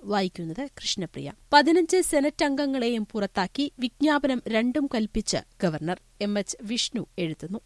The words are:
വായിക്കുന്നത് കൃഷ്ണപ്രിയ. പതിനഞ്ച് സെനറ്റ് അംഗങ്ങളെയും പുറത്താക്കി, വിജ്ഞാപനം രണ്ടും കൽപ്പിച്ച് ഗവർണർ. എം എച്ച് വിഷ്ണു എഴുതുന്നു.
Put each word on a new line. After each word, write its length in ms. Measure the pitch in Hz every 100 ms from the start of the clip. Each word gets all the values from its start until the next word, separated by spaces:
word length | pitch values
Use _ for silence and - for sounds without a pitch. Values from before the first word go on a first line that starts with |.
വായിക്കുന്നത് 600 | 196 202 185 - 160 180 277
കൃഷ്ണപ്രിയ. 560 | - - - 165 139 139 - _
പതിനഞ്ച് 480 | 294 294 339 330 370
സെനറ്റ് 440 | 339 294 285 - 294
അംഗങ്ങളെയും 580 | 277 285 269 233 233 208
പുറത്താക്കി, 600 | 220 196 - 180 - 285 -
വിജ്ഞാപനം 640 | 240 - 294 285 285 247 214
രണ്ടും 380 | 226 247 302 277
കൽപ്പിച്ച് 520 | 233 214 220 - 143 - -
ഗവർണർ. 380 | 180 151 160 185 - -
എം 120 | 208 208
എച്ച് 200 | 190 -
വിഷ്ണു 420 | 208 240 - 226 - -
എഴുതുന്നു. 420 | 165 156 160 214